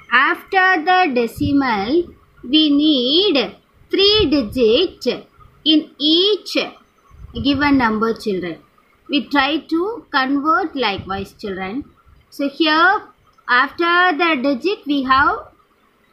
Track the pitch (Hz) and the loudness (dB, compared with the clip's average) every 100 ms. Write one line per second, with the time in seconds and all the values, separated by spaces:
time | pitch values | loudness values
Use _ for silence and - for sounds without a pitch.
0 | - 247 294 339 - 381 370 370 302 370 | -2 0 0 -2 -2 2 2 2 2 2
1 | 370 247 233 - 294 277 269 214 202 320 | 2 0 -2 -2 0 0 0 -2 0 -2
2 | 339 - _ _ 247 294 311 285 302 285 | -2 -8 _ _ -2 0 2 2 2 2
3 | 247 311 403 277 214 - _ _ - 359 | 2 2 2 0 -2 -8 _ _ -6 0
4 | 392 427 339 285 208 247 220 240 359 - | 2 2 2 0 -2 0 2 4 0 -4
5 | 247 190 - _ - _ 294 311 - - | -6 -6 -8 _ -20 _ 0 0 0 -6
6 | 294 330 381 403 - 294 180 - _ _ | 0 2 2 -2 -4 -6 -6 -10 _ _
7 | _ - - - 226 277 285 277 233 214 | _ -20 -16 -6 -2 0 2 2 2 0
8 | 226 220 220 190 175 156 _ _ _ _ | -2 -4 -4 -6 -6 -10 _ _ _ _
9 | - 277 - 285 269 302 - 320 381 466 | -6 -4 -2 -2 0 -2 -4 -4 -4 -6
10 | - 277 262 285 285 311 359 277 226 190 | -6 -4 -2 -2 0 0 -2 -4 -4 -4
11 | 156 190 196 - 208 185 190 240 - _ | -8 -10 -10 -12 -10 -8 -8 -10 -12 _
12 | _ _ _ - 277 277 320 311 349 415 | _ _ _ -6 -6 -2 0 4 4 2
13 | - _ _ _ - 247 277 - 339 349 | -4 _ _ _ -2 0 0 0 0 2
14 | 359 285 339 302 254 262 330 427 277 285 | 2 2 0 0 0 -2 -2 -4 -4 -2
15 | 262 269 302 440 - _ _ _ _ _ | 0 2 2 0 -6 _ _ _ _ _
16 | _ | _